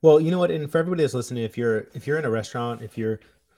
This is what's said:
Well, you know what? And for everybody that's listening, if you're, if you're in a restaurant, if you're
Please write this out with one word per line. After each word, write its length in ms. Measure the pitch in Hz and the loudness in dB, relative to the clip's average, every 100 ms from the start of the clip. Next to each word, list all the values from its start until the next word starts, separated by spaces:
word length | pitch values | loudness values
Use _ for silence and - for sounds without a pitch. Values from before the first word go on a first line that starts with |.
Well, 200 | 160 151 | 8 6
you 100 | 160 | 6
know 80 | 180 | 2
what? 120 | 175 | 0
And 200 | 160 147 | 0 -2
for 80 | - | -2
everybody 240 | 165 180 | -2 0
that's 120 | 143 | 0
listening, 300 | 127 117 123 | -2 -6 -6
if 140 | 113 - | -6 -4
you're, 300 | 120 110 104 | -2 -2 -4
if 120 | - - | -12 -4
you're 120 | 117 | -4
in 60 | |
a 60 | 120 | -2
restaurant, 520 | 110 107 123 120 113 | -4 -4 -6 -6 -8
if 140 | 113 - | -12 -6
you're 240 | 110 110 _ _ _ | -4 -6 _ _ _